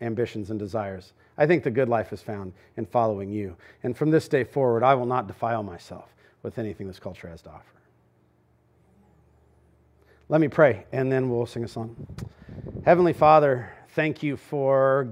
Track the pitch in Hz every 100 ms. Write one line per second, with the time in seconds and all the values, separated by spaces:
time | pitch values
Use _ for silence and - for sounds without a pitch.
0 | 117 110 113 110 98 110 101 113 101 95
1 | - _ _ - 151 170 143 117 123 117
2 | 107 104 - 104 95 - _ - 110 123
3 | 113 101 98 104 98 90 - - 123 120
4 | 156 156 - 139 113 143 127 113 127 135
5 | 120 127 98 - 117 113 98 85 - -
6 | - _ _ _ 110 123 107 92 98 90
7 | 98 90 85 82 78 76 _ _ _ _
8 | _ _ _ _ _ _ _ _ _ _
9 | _ _ _ _ _ _ _ _ _ _
10 | _ _ - 151 156 - 147 104 - 131
11 | 131 131 131 120 117 117 117 120 113 117
12 | - - - - - - - - - 175
13 | 175 - 151 156 147 123 117 - - -
14 | 156 - 151 120 - 147 135 135 135 135
15 | 123